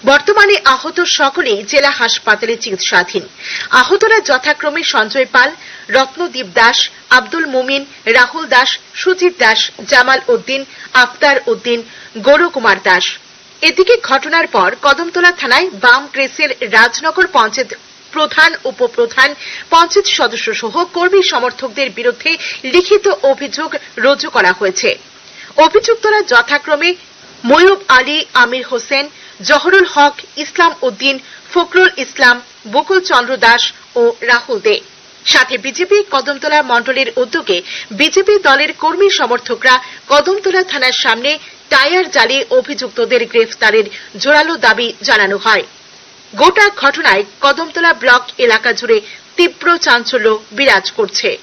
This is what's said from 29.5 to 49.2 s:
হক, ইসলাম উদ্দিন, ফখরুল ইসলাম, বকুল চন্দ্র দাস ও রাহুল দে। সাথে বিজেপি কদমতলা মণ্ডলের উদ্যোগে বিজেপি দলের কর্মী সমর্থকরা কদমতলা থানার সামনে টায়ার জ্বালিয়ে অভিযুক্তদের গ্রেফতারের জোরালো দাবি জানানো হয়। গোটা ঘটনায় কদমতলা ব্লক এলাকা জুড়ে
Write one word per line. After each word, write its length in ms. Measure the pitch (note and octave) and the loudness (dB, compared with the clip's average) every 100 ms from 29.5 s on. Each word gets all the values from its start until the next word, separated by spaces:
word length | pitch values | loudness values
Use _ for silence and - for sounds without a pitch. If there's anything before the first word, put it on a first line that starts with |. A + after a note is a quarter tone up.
| C#4+ D#4+ F#4+ F4 | 0 4 4 4
হক, 300 | D4 C#4+ - - - | 4 2 2 -16 -14
ইসলাম 340 | D4 - E4+ D4+ | -10 0 0 0
উদ্দিন, 380 | B3+ G#3 C4+ C4+ - - - | -6 -2 -4 -4 -10 -20 -6
ফখরুল 360 | F4 E4+ F4 F#4 - | -4 0 2 2 0
ইসলাম, 440 | C4 - B3+ B3 - - G#3+ | -10 0 2 2 -4 -20 -4
বকুল 280 | B3 D#4 F#4+ | -4 0 -2
চন্দ্র 360 | F#4 C4+ A#3+ B3+ | 2 0 0 0
দাস 260 | A3+ A#3 - - - B3 | 2 2 0 -8 -8 0
ও 160 | A#3 A3+ | 0 0
রাহুল 380 | A#3 A#3+ A#3 G#3+ | -2 -2 -2 -4
দে। 160 | G#3+ G#3 - - - - - | -2 -2 -4 -20 -20 -10 -2
সাথে 320 | D4 B3+ B3+ | 0 0 -4
বিজেপি 460 | C4+ C4+ F4+ G#4 G4+ | -8 -6 0 0 0
কদমতলা 500 | C4+ B3+ C#4 D4+ D4+ | -4 -4 -6 0 0
মণ্ডলের 480 | C4+ A#3+ A#3+ C4 A#3 A#3+ | 2 -2 0 -2 -2 -4
উদ্যোগে 460 | B3 E4 B3 F3 - - - | -4 -4 -4 -4 -6 -16 -14
বিজেপি 480 | G3 C#4 F#4+ G4 G#4 | -2 0 2 2 2
দলের 340 | D4+ C4+ D4+ | 4 2 0
কর্মী 360 | D4 D#4 F4 G4 | -2 -4 2 0
সমর্থকরা 680 | - B3 A#3+ - A#3 C4 C4 - - - | 2 -2 -4 -4 -2 2 2 0 -20 0
কদমতলা 540 | C#4+ D4 G4 G4 F#4 | 0 2 -2 0 -2
থানার 320 | F#4 C#4+ B3+ B3 | -2 -2 -2 -2
সামনে 360 | B3+ A3+ C4 D4+ - - - | -2 -2 -2 -4 -10 -20 -2
টায়ার 400 | C#4 C#4 F4+ E4 | 0 2 0 0
জ্বালিয়ে 360 | C#4 A3+ C4+ - | 0 0 -2 0
অভিযুক্তদের 760 | B3+ B3+ A#3 B3 A#3+ A3+ A#3+ A3+ | -2 -2 -10 -8 -4 0 0 0
গ্রেফতারের 580 | A#3 A3+ - A3 A3 G#3 - - G3+ | 0 -2 0 2 2 0 -8 -18 -6
জোরালো 380 | C#4 D4 D#4 D#4 | 2 2 2 0
দাবি 380 | A3+ G#3+ A#3 - | 0 0 -4 -6
জানানো 360 | B3 A3 G3 G3 | -2 0 0 -2
হয়। 260 | A3 G#3 - - - - - - - - | 0 0 -2 -18 -20 -20 -20 -20 -18 2
গোটা 340 | D#4 A4 G4+ - | 2 4 0 2
ঘটনায় 460 | C#4 C#4+ C#4 G3 G3+ - | -2 0 0 0 -2 -2
কদমতলা 520 | C#4 C#4+ E4 E4+ E4+ | -2 0 -4 -2 0
ব্লক 300 | D#4+ B3 B3 B3 - | 0 2 2 0 -2
এলাকা 340 | A#3+ A3 A#3 | 0 0 -2
জুড়ে 280 | A3+ A#3+ A3 G#3+ - | -4 0 0 -2 -20